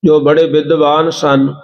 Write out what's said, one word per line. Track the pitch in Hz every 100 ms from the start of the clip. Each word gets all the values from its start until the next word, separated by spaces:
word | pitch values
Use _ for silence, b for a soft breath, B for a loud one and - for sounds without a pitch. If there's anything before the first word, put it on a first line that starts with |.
| 170
ਜੋ | 151
ਬੜੇ | 143 151 165
ਵਿਦਵਾਨ | 151 147 160 151 151 160
ਸਨ। | 160 151 139 139 143